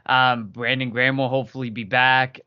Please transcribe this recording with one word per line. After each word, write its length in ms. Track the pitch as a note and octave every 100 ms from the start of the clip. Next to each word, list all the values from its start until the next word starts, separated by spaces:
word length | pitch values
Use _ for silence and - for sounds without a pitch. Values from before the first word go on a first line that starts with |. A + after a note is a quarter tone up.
Um, 440 | - C3 B2+ A#2+ G#2+
Brandon 420 | A2+ A#2+ C3 B2+
Graham 260 | A2+ C3 C3+
will 140 | B2+
hopefully 400 | C3 A#2+ C3 B2
be 140 | A2
back, 540 | G2+ B2+ C3 C3 B2+ -